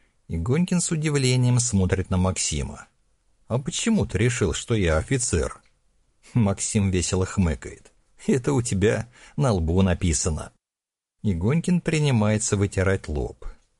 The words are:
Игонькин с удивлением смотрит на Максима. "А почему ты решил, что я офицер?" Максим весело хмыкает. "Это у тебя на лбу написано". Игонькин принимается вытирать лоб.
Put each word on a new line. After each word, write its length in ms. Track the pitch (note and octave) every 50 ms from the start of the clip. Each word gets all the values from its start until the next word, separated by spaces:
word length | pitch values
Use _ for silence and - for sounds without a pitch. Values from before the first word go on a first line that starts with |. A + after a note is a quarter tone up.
| _ _ _ _ _ -
Игонькин 540 | F2+ E2 E2 A#2+ B2+ D#3+ F3 F3+ F#3 F3
с 100 | E3+ -
удивлением 680 | F3 D#3 D3+ D#3+ D3 C#3+ C3 B2+ B2+ B2+ B2+ B2 B2 B2
смотрит 500 | A#2+ - - G2 F#2 F2 - F#2 F#2 -
на 80 | G2 F2+
Максима. 680 | F2+ F#2 F2+ - - - - D2 C2+ C2 D2 - - - _ _ _ _ _ _ _ _ _ _ _ -
"А 100 | G#2+ B2+
почему 480 | C#3+ - - - - A#3 A3+ G3 A2+
ты 120 | - - -
решил, 360 | A2 B2 A#2+ - A2+ E2+ D2
что 220 | - - - A#2
я 220 | A2 F#2+ E2 D#2 D#2+
офицер?" 640 | - - C3+ C3 - - - E2+ C2 - - - _ _ _ _ _ _ _ _ _ _ _ _ _ - -
Максим 580 | B2 A2+ G2 G2 - - - - A2+ F#2+ F#2+
весело 340 | F2+ F#2 E2+ - - F#2 F#2
хмыкает. 680 | - - - F#2+ E2 D2 - - - - - - - _ _ _ _ _ - - -
"Это 260 | A3 C3+ B2 - C#3+
у 80 | C3
тебя 480 | A#2 - - F#2+ F#2 G#2+ A#2 G#2+ A2+ - - - - - - -
на 160 | D3 C3 A2
лбу 280 | F#2 E2 D#2+ E2+ F#2
написано". 680 | F#2+ F#2+ F2+ - - F2+ D#2 - - - D#2 - - - - _ _ _ _ _ _ _ _ _ _ _ _ _
Игонькин 600 | - G#2+ F#2+ E2 F2 G#2+ C#3 E3+ E3+ - F3+ F3
принимается 720 | - - E3 D#3 D3+ D3 C3 A2+ G#2 G#2 G#2+ G#2+ - - -
вытирать 520 | G2+ G2+ G2+ - - F#2 F#2+ F#2+ F#2+ - -
лоб. 380 | D#2 C#2+ B1 - - - - - - - _ _ _